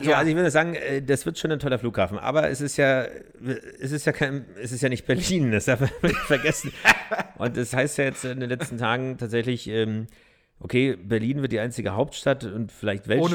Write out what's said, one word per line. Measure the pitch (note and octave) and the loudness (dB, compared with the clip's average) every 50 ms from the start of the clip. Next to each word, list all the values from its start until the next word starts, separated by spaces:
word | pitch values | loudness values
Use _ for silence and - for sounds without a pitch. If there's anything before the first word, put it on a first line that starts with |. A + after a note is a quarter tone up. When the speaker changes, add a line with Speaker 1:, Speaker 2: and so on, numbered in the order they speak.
Speaker 1:
So, | C#3 D3+ | 2 4
Speaker 2:
Ja. | D3 | 4
Speaker 1:
also | C3+ D#3 D#3+ | 4 4 4
ich | D#3 | 4
würde | F3 F3+ D#3+ | 4 4 4
sagen, | C3+ D#3 D#3+ E3+ E3 | 4 4 2 2 -2
äh, | D3+ D3 C3+ C#3 C#3 | -6 -4 -2 -2 -2
das | C3+ B2+ C#3 - - | 0 2 0 0 0
wird | E3 E3 | -4 -6
schon | - - D#3+ | -4 -2 -2
ein | D#3 C3+ | -2 -2
toller | C#3 C#3 B2+ | -2 -2 -2
Flughafen. | A2 A#2 A#2 G2+ G#2+ F#2+ F#2+ G#2 | 0 -2 -2 0 0 0 0 0
Aber | F#2 - A#2+ C#3 D#3 D#3 D3+ | -4 -2 0 2 2 2 2
es | C#3 - | 0 -2
ist | C#3+ C#3 - | -4 -2 2
ja, | - C#3+ C3+ C3 C3 A#2+ - - - - - - - A#2 C3 B2+ A2+ - B2 - - | 2 4 4 4 2 0 -2 -8 -14 -18 -20 -18 -10 -8 -6 -6 -6 -8 -14 -12 -8
es | C3+ C3+ | -6 -4
ist | D3+ D3 - | -4 -2 0
ja | D#3 - | 0 0
kein, | - D3+ C3+ C#3 C#3+ A#2 F#2+ F2 G2 | 0 0 -2 -2 -6 -10 -12 -14 -12
es | A#2+ A2+ | -10 -8
ist | B2+ A#2 | -4 -2
ja | C#3+ | -2
nicht | B2+ B2+ - - | -2 -2 -2 0
Berlin, | - B2+ F#3 F3 E3+ F#3 F3 C#3+ A#2+ | 0 0 2 2 2 2 2 4 4
das | G#2+ G2+ - | 4 2 4
darf | C3+ B2 A2+ | 4 2 4
man | C3+ A#2 - | 2 0 0
<laughs> | - - | 2 0
nicht | F3+ - - | 2 2 2
vergessen. | - - D3 B2+ B2+ D#3 - - - - - - - A3 - - - - G#3+ F3+ - - - | 2 2 2 2 2 2 -2 -2 -4 -10 -4 2 4 4 4 4 0 -6 -4 -4 -4 -6 -6
Und | - A2+ B2 A#2+ | -4 -4 -2 -2
das | B2 B2 - B2+ | -2 -4 -2 0
heißt | B2+ C3+ D3 - | 0 0 0 0
ja | - C#3 | 0 0
jetzt | C3+ - - - | 0 -2 -4 -6
in | B2+ B2+ C3 | -8 -6 -4
den | B2+ A#2+ | -4 -4
letzten | B2+ A#2+ - - B2 | -4 -4 -4 -6 -4
Tagen | A2+ B2 A2 A#2+ B2+ C3 C3 B2+ | -2 0 0 0 0 -2 -4 -6
tatsächlich, | - A#2+ G#2+ A2+ A#2+ A2+ B2+ B2 A#2 - | -6 -4 -2 0 0 0 0 -2 -4 -4
ähm, | - G#2+ A2+ A2 A2 G#2+ A2 A2 - - - _ _ _ _ _ _ _ - | -4 0 0 0 0 -2 -4 -6 -8 -14 -20 _ _ _ _ _ _ _ -14
okay, | - - A#2+ B2 C3+ C3+ A2 | -6 0 2 2 4 2 0
Berlin | F2 F2 G2+ A2+ A2 A2 B2 C#3+ D3 | -2 -2 -2 0 0 2 0 0 0
wird | C3+ B2 | -2 -2
die | A#2 G#2+ | -2 -2
einzige | A2+ B2 A#2+ - G2+ G2 F#2+ | -2 -4 -4 -4 -4 -2 0
Hauptstadt | A2 C#3 D3 - - - D3 C3+ C3 B2 | 0 0 -2 -2 -2 0 0 0 0 -2
und | G2 F#2+ A#2+ A2+ G2+ | -8 -6 -6 -6 -6
vielleicht | - - G#2 G#2 G2 G2+ - | -8 -6 -4 -4 -4 -2 0
Speaker 2:
Ohne | G#2+ A2 C#3+ E3 E3+ | 0 2 2 4 2